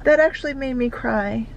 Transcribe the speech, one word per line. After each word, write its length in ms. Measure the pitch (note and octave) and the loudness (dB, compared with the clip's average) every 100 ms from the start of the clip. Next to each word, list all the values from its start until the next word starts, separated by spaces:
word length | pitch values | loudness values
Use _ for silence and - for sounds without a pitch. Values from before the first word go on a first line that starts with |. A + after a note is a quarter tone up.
That 160 | - D4+ | 4 6
actually 340 | D#4 D#4+ D4+ | 4 2 -8
made 220 | C#4 C4+ | -6 -4
me 140 | B3+ A#3+ | -2 -2
cry. 580 | - A#3+ A3 G3+ A3 A3 | -2 -2 -2 -2 -4 -8